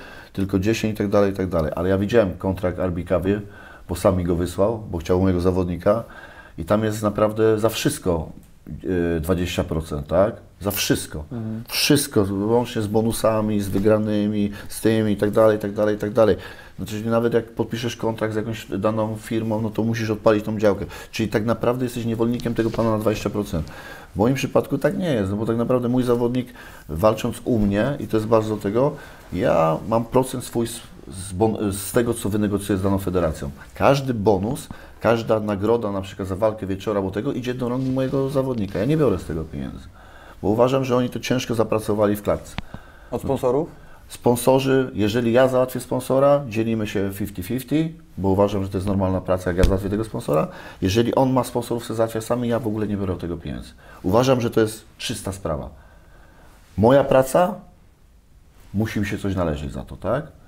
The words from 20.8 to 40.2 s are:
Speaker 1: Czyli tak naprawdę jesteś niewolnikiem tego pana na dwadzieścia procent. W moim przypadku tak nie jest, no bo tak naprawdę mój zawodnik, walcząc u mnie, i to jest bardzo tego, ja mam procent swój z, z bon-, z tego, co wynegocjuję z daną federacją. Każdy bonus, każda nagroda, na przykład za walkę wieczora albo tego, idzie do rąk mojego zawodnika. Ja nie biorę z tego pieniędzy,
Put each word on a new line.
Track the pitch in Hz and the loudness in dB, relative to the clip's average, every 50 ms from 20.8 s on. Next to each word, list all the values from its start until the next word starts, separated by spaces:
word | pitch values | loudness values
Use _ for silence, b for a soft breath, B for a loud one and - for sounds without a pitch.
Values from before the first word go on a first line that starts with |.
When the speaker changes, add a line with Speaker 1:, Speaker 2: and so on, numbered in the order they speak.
| 82 80 B B B B | -4 -10 B B B B
Speaker 1:
Czyli | - - 113 104 | -4 -2 -2 0
tak | - 117 104 | 0 0 0
naprawdę | 117 110 95 - 117 123 127 127 | 0 -2 0 0 0 0 0 -2
jesteś | - - 120 117 | -4 -4 -4 -4
niewolnikiem | 117 113 113 117 120 123 117 - 120 117 | -2 0 0 0 0 0 -2 -2 -2 0
tego | 113 113 113 | 0 0 0
pana | - - 113 113 | 0 0 0 2
na | 110 107 | 0 2
dwadzieścia | 107 107 107 107 - 104 | 2 0 0 0 -2 -4
procent. | - 107 101 - - 80 76 B B B B B B B B B - | -2 -2 -4 -2 -4 -4 -4 B B B B B B B B B -2
W | |
moim | 85 104 123 139 | 2 2 2 2
przypadku | 135 135 - - 120 - - 143 139 | 0 -2 0 0 0 0 2 -2 0
tak | - 151 196 - | 0 0 0 0
nie | 185 170 135 | 0 0 0
jest, | 110 95 95 | 0 0 0
no | 101 | -2
bo | 104 110 | -2 -2
tak | 110 113 | 0 0
naprawdę | 117 117 117 127 123 123 117 | 0 2 2 2 2 2 2
mój | 123 127 | 2 2
zawodnik, | 120 123 120 120 123 120 123 127 123 - B B B B B B B - | 2 2 2 2 2 0 0 -2 -4 -4 B B B B B B B -8
walcząc | 76 80 98 107 113 110 - 120 - - - | -2 2 4 4 4 2 -2 -4 -6 -4 -2
u | - 127 110 | 0 2 4
mnie, | 104 101 98 104 113 139 143 143 | 4 4 4 2 2 0 0 -4
i | 104 107 | -4 -2
to | - | -2
jest | 110 107 | -2 2
bardzo | 110 113 110 107 107 107 | 4 2 2 2 0 -4
tego, | 104 - 101 104 120 135 151 156 B B B B B B B | -2 -2 -2 2 2 2 2 0 B B B B B B B
ja | - - 117 - - 160 160 160 160 - - 92 | -4 0 0 2 4 4 4 2 0 -2 -2 -2
mam | 113 117 117 | 0 0 0
procent | - - 127 131 - - 127 - | 2 0 0 0 0 -4 -8 -10
swój | - - 117 120 | -6 -4 -2 -2
z, | 113 - - - - - - - - | -2 -6 -10 -14 -16 -20 -20 -18 -14
z | - 95 92 - | -12 -12 -10 -8
bon-, | 90 87 113 110 104 101 104 101 | 0 2 2 2 2 0 -2 -4
z | 98 95 - - | -4 -4 -8 -2
tego, | - 127 120 120 113 | 0 0 2 2 -2
co | - - 101 | -2 -2 -2
wynegocjuję | 101 107 104 101 101 95 98 - 104 92 | 0 0 0 0 0 -2 0 0 -2 0
z | |
daną | 95 98 98 92 | 2 0 0 0
federacją. | 95 92 90 90 85 82 80 - - 69 69 B B B - | 0 0 0 0 0 0 -2 -4 -8 -10 -10 B B B -6
Każdy | - 101 123 139 143 135 131 120 | 2 2 4 4 2 0 -2 -4
bonus, | 110 92 110 101 90 98 113 143 151 - - B B B B B B | 0 2 2 4 4 2 -2 -4 -6 -8 -14 B B B B B B
każda | - 107 117 113 117 - 110 110 | 2 2 2 2 2 0 0 0
nagroda, | 107 104 101 92 101 110 117 120 110 101 | 0 -2 -2 -2 2 2 2 2 0 -2
na | 101 95 | -4 -4
przykład | 92 - - - 98 90 | -6 -8 -8 -8 -6 -6
za | 95 | -2
walkę | 92 110 110 107 - 98 | 0 0 0 0 -2 -4
wieczora | 92 98 95 - 113 104 101 | -6 -6 -4 -2 -2 -2 0
albo | 95 92 | -2 -2
tego, | 95 104 117 143 | -4 -4 -4 -2
idzie | - - 117 123 123 | -4 -4 -4 -4 -4
do | 131 127 117 | -4 -4 -2
rąk | 123 131 131 | -2 -2 -2
mojego | 131 131 131 131 131 135 139 135 135 | -2 -2 -2 -2 0 0 -2 -2 0
zawodnika. | 147 135 131 131 123 113 98 - - 90 | 0 -2 -2 0 -2 -2 -4 -4 -2 -2
Ja | 104 | 0
nie | 135 156 | 0 2
biorę | 156 147 117 95 85 | 2 4 2 2 0
z | - | -2
tego | - 78 80 78 | -6 -6 -6 -6
pieniędzy, | - - 71 67 60 50 - - - B B B B B B | -8 -8 -8 -8 -8 -10 -12 -16 -18 B B B B B B